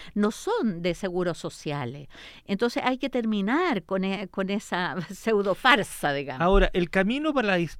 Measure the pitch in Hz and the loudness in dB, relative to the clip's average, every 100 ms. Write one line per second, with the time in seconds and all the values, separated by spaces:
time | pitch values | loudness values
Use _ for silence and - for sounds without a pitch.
0 | - 202 208 - - 453 240 170 175 165 | -6 0 0 0 -2 0 0 0 -2 -2
1 | 190 175 180 156 165 - 160 147 123 143 | -2 -2 -2 -2 -8 -8 -6 -4 -4 -6
2 | 143 - - - - 196 240 269 247 254 | -16 -18 -20 -14 -6 -2 0 0 -2 -2
3 | 277 254 226 214 196 285 359 214 - 190 | -2 -2 0 0 0 2 2 0 -2 -2
4 | 190 190 196 - 190 202 - 175 175 151 | -2 -4 -6 -4 -2 -4 -4 -4 -2 -4
5 | 156 190 226 208 196 180 165 247 175 - | -8 -6 0 2 2 2 6 4 4 -2
6 | 151 143 139 127 170 196 185 185 175 190 | 0 0 -2 0 6 6 6 2 0 2
7 | 190 269 311 269 214 180 170 | 2 0 0 0 2 2 0